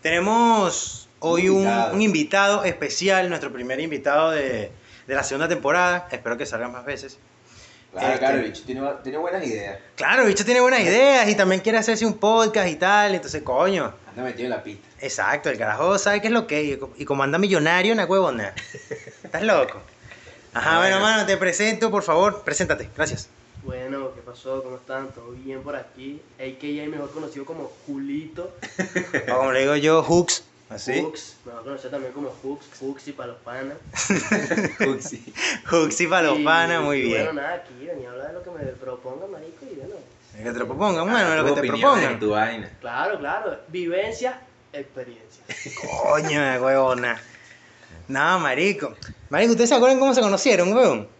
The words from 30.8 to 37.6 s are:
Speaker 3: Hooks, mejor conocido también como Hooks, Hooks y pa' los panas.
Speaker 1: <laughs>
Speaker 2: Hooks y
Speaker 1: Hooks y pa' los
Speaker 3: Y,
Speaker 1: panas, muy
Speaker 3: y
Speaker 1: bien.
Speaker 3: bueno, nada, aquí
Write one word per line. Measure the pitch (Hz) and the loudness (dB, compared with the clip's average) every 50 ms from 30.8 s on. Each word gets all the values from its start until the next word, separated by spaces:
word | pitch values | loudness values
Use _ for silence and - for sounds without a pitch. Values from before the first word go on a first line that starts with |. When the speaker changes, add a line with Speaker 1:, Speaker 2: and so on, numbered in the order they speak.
| - 123 127 143 | -6 -2 -2 -2
Speaker 3:
Hooks, | 151 160 156 - - - - _ _ | -2 -4 -6 -10 -16 -18 -20 _ _
mejor | 120 117 117 117 | -16 -16 -14 -12
conocido | 135 139 131 - 131 | -12 -12 -12 -12 -10
también | 147 139 131 127 | -10 -8 -8 -8
como | 127 143 143 131 113 - - | -10 -10 -10 -10 -10 -10 -10
Hooks, | 131 143 139 - - - - | -10 -10 -10 -14 -20 -18 -12
Hooks | 135 135 139 135 - 147 | -10 -10 -10 -10 -12 -16
y | 135 | -14
pa' | - 127 123 | -12 -14 -14
los | 120 - | -14 -16
panas. | _ 120 120 131 135 135 143 - - - - | _ -14 -12 -10 -10 -12 -12 -14 -18 -14 -8
Speaker 1:
<laughs> | - - - 196 165 - - 214 214 202 - 175 185 202 - - - | -8 -2 0 0 -2 0 0 -2 0 0 -2 -2 -2 -2 -4 -2 -2
Speaker 2:
Hooks | 214 143 131 - - - - | -2 -2 -2 -2 -6 -10 -14
y | - - - - - - - 277 - - - | -14 -16 -16 -10 -6 -4 -4 -4 -6 -4 0
Speaker 1:
Hooks | 170 170 160 156 160 - | 2 2 2 2 0 0
y | 175 160 | 0 2
pa' | 175 185 | 2 2
los | 165 156 139 151 | 4 4 2 2
Speaker 3:
Y, | 147 | 4
Speaker 1:
panas, | 151 160 165 165 165 170 165 | 4 4 4 4 2 2 0
muy | 151 143 143 139 | 0 0 0 0
Speaker 3:
y | 127 | 0
Speaker 1:
bien. | 117 113 110 107 - | 0 0 0 0 -2
Speaker 3:
bueno, | 156 143 | -4 -4
nada, | 139 156 175 | -6 -6 -8
aquí | 180 | -8